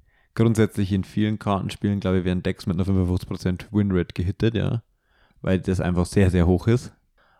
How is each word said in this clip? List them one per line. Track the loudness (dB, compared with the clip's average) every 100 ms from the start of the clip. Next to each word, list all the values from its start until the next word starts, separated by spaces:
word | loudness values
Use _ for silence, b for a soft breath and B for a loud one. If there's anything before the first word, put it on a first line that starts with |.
| _ _ _ 0
Grundsätzlich | 2 4 2 0 -2
in | -2 -2
vielen | -2 -2 -2
Kartenspielen, | -2 -2 -4 -4 -2 0
glaube | 0 0
ich, | 0
werden | -2
Decks | -4 -6 -4
mit | -2
einer | 0
fünfundfünfzig | 0 2 -2 -4
Prozent | -6 -4 -4 -4
Winrate | -2 0 0 -2
gehittet, | -4 -4 0 0
ja. | 0 -2 -4 -6 _ _ _ _ _
Weil | -2 0
das | 0 -2
einfach | 0 0 0
sehr, | 2 4
sehr | 4 4
hoch | 2 2
ist. | 0 -2 -16 _ _ _ _